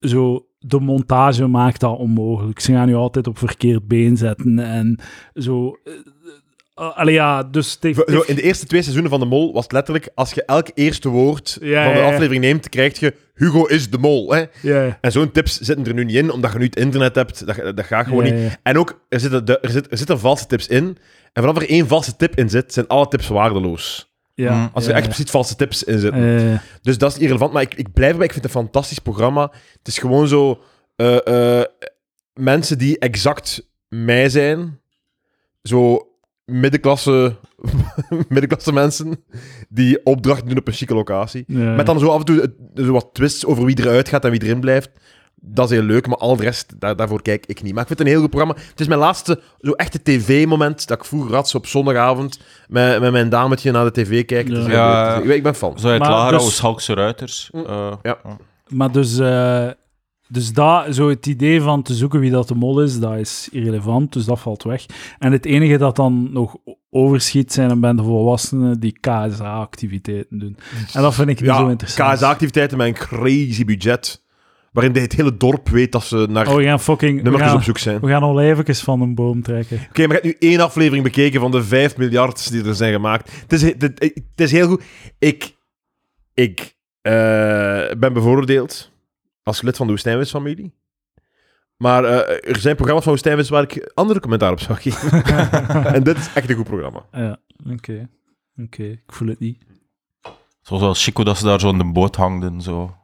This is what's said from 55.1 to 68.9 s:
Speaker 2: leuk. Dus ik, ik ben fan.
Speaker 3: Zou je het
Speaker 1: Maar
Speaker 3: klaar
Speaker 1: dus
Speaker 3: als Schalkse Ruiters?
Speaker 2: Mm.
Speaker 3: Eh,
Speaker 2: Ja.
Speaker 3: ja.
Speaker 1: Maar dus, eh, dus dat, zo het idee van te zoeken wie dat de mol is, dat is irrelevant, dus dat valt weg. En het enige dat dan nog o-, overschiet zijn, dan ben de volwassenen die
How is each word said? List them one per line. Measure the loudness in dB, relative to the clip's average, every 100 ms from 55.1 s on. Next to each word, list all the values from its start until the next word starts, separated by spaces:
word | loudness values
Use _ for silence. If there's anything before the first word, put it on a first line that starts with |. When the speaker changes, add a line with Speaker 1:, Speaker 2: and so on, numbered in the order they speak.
Speaker 2:
leuk. | 0
Dus | 2
ik, | 2
ik |
ben | 2
fan. | -2 -6 -2
Speaker 3:
Zou | 0
je | 2
het | 2
Speaker 1:
Maar | 2
Speaker 3:
klaar | 4
Speaker 1:
dus | 2
Speaker 3:
als | 2 0
Schalkse | -2 -2 -4
Ruiters? | -2 -2 -2 -12 -14 -12
Speaker 2:
Mm. | -12 -10
Speaker 3:
Eh, | -8 -8 -8
Speaker 2:
Ja. | -8 -8
Speaker 3:
ja. | -10 -20 _ _ _
Speaker 1:
Maar | -2 0
dus, | 2 0 0
eh, | 0 2 0 0 -4 -8 _ _ _ _ _
dus | -6 -4
dat, | 2 4 4 2
zo | 0 0
het | 0 -4
idee | -2 2 2
van | 2 0
te | -2
zoeken | -2 0 2
wie | 2
dat | 2 0
de |
mol | -2 0 2
is, | 0 0
dat | -4 -4
is | -8 -10 -10
irrelevant, | -6 -4 -2 -2 -2 0
dus | -4
dat | -2 -4
valt | -4 -8
weg. | -6 -8 -10 -20 -20 -4
En | 2
het | 2 2
enige | 2 4 4
dat | 2 2
dan | 2 2 -2
nog | -2 -4 -6
o-, | -20 -20 _
overschiet | 2 4 2 2 0 0
zijn, | 0 2
dan | 2
ben | 2 2
de |
volwassenen | 0 2 2 0 -2 -2 0 0
die | -4